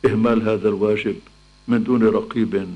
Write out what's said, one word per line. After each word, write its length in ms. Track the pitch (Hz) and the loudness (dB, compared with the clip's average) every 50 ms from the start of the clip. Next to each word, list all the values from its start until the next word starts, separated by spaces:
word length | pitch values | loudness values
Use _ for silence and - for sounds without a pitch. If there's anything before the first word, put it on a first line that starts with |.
| - | 2
إهمال 440 | 131 107 107 110 120 117 113 110 110 | 2 2 2 2 2 2 2 2 0
هذا 200 | 110 104 95 107 | -2 0 0 0
الواجب 480 | 104 95 101 107 107 104 - 110 95 - - - _ _ _ _ _ _ _ - | 0 0 0 0 0 0 -2 -4 -6 -6 -12 -20 _ _ _ _ _ _ _ -2
من 160 | 120 117 107 | -2 0 0
دون 180 | 117 127 120 113 | 0 2 2 2
رقيب 680 | 110 104 110 110 - - 120 113 - - 98 98 95 90 | 2 2 0 -4 -4 -4 -4 -2 -2 -2 -4 -4 -6 -12